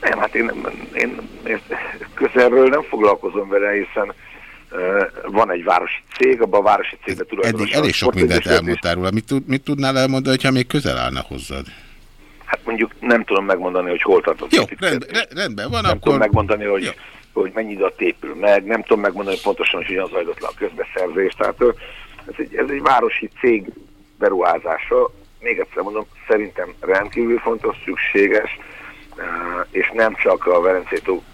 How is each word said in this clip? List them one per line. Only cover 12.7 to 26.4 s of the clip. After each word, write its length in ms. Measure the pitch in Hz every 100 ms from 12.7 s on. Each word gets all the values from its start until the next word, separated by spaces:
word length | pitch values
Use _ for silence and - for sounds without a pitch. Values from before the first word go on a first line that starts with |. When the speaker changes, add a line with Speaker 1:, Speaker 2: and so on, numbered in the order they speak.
| 113 107 -
Speaker 1:
nem 240 | 117 117
tudom 220 | 104 98 98
megmondani, 440 | 92 90 90 90
hogy 120 | 90
hol 200 | - 92
tart 200 | - 78
az 60 | -
Speaker 2:
Jó, 100 | -
Speaker 1:
építkezés. 300 | 104 - 185
Speaker 2:
rendben, 180 | 143 -
re-, 320 | 220 220 143
rendben 280 | 190 104 110
van, 120 | 117
Speaker 1:
Nem 100 | 143
Speaker 2:
akkor 100 | 104
Speaker 1:
tudom 180 | - 139
megmondani, 460 | 107 104 98 104 104
hogy, 180 | 98
Speaker 2:
Jó. 80 | 87 - - - -
Speaker 1:
hogy 180 | - 95
mennyi 180 | 101 110
idő 200 | 104 95 -
épül 380 | 92 - 71 73
meg, 300 | 101 101 98
nem 160 | 110
tudom 180 | 104 110
megmondani, 360 | 101 92 98 92
hogy 100 | -
pontosan, 340 | 95 - 92
hogy 80 | 85
hogyan 200 | 92 92
zajlott 280 | 92 85 82
le 80 | -
a 100 | -
közbeszerzés. 760 | 101 113 98 - 90 82 95
Tehát, 220 | - 104 98
ö, 140 | 123 113 - - - - -
ez 60 | -
egy, 180 | 156 -
ez 140 | 131
egy 120 | 139
városi 480 | 143 131 117 - 110 -
cég 320 | 127 113 95 - - - _ _
beruházása. 960 | 104 95 90 82 85 78 - 123 123 - - _
Még 200 | 117 113
egyszer 240 | - -
mondom, 220 | 98 107 104 - -
szerintem 460 | 110